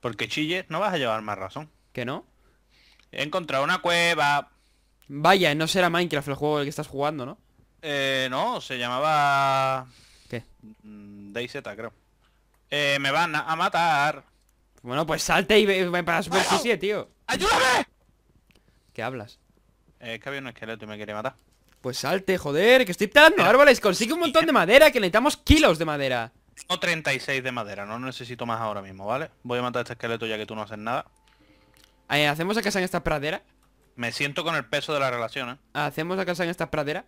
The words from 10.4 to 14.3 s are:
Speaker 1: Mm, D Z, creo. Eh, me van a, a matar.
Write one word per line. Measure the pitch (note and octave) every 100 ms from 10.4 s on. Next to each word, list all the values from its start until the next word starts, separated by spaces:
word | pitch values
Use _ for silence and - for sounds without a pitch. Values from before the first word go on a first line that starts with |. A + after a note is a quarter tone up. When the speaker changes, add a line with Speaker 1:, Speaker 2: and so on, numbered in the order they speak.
| - _ - A2
Speaker 1:
Mm, | G#2+ G#2 G#2 G2+ G2+
D | G#2 B2
Z, | C#3+ A#2 G#2
creo. | A2+ _ _ _ _ _ _ _ _
Eh, | D3 D3 C#3
me | C#3
van | D3 D3
a, | D3+
a | D3 D#3+
matar. | F#3+ F3+ E3 D3+ D3 D3 -